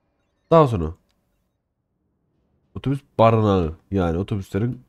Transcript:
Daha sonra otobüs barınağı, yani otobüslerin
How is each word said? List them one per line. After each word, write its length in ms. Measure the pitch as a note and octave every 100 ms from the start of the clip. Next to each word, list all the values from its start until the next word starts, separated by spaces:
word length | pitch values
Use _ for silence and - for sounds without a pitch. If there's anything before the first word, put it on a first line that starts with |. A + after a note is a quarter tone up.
| _ _ _ _ -
Daha 160 | E3 C#3+
sonra 260 | G#2 D#2+ E2+ _ _ _ _ _ _ _ _ _ _ _ _ _ _ _ _ _ G2+
otobüs 260 | C3 C#3 - -
barınağı, 560 | A2+ A2+ G#2+ F#2+ D#2+ E2+ -
yani 260 | G2 F2 E2
otobüslerin 640 | G2 G#2+ F#2 G2 A#2+ -